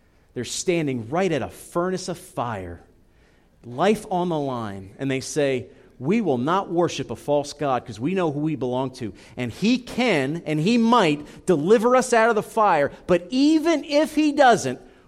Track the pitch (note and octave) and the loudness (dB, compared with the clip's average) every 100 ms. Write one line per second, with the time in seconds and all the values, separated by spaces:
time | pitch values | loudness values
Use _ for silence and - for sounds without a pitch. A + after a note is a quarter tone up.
0 | _ _ _ B2 A2+ - - E3+ D3 B2+ | _ _ _ -10 -8 -6 -2 0 0 -4
1 | A2 D#3+ F#3+ D3 F#2+ - - F3 F#3 F3+ | -4 -2 0 -2 -4 -10 -6 -4 -2 -4
2 | F3+ E3+ - - A#2+ G#2 F2+ E2+ - _ | -8 -10 -10 -8 -6 -6 -10 -14 -20 _
3 | _ _ _ _ _ _ A#2 B2 F#3+ A3 | _ _ _ _ _ _ -12 -2 0 0
4 | - F3+ F3 D#3 C#3 B2 G#2+ G2 F#2+ - | -2 -4 -2 -2 -4 -6 -8 -10 -14 -8
5 | C3+ C3+ - D3+ C#3 C3 - - - - | -4 -4 -4 0 0 0 -6 -18 -20 -8
6 | B2+ A3+ F#3 B2+ C3+ F#3 F#3+ E3+ E3 - | -2 0 0 0 0 -2 -2 0 0 -2
7 | A#2+ A2+ - D3 C#3 - D3 B2 A#2+ G#2+ | -8 -8 -2 -2 -2 -6 -2 -4 -4 -6
8 | C#3 F#3+ E3+ C#3+ D#3 C#3+ B2+ B2+ C3 - | -4 -2 -2 -2 -4 -2 -4 -2 -4 -6
9 | A2 - - - B2 - G#3 B3+ - - | -12 -12 -16 -8 -8 -2 0 0 -2 -2
10 | B3 E3 C3 E3 D3+ D#3 E3+ A#3+ A3+ B3 | 0 0 -2 -6 -4 -2 2 2 4 4
11 | E3 D3 - - - E3 E3 A3+ A#3 B3+ | 4 0 -6 -10 0 0 4 4 6 2
12 | B3 A#3 A3+ G#3+ - A3+ G#3 D#3+ C#3 - | 4 4 4 2 -2 2 4 4 0 -2
13 | - F3 F3 B3+ C#4+ D#4+ D#4+ D4+ D4 C#4+ | 0 0 0 2 4 4 2 0 2 2
14 | D#4 D4 D4+ C#4+ C4 F#3+ B2+ B2 - - | 2 2 2 6 6 6 0 -8 -14 -20